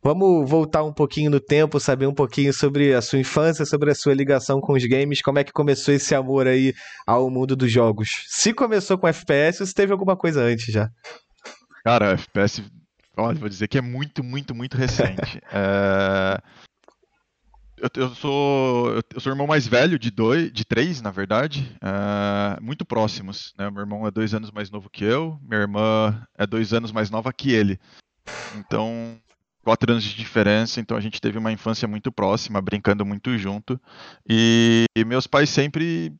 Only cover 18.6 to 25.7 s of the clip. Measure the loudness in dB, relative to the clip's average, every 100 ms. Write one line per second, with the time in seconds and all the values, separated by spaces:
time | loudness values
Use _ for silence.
18.6 | 0 0 0 -2 -6 -8 -6 -4 0 0
19.6 | 2 2 4 2 -4 0 2 2 -2 -6
20.6 | -2 0 0 -4 -8 -8 -2 -2 -2 -4
21.6 | -8 -8 -6 -4 -2 -2 0 0 -2 -4
22.6 | -10 -10 -4 0 0 -2 -12 -14 -16 -10
23.6 | -10 -8 -10 -6 -4 -2 -2 -4 -6 -12
24.6 | -12 -12 -16 -4 -2 0 -2 -10 -4 -2
25.6 | 0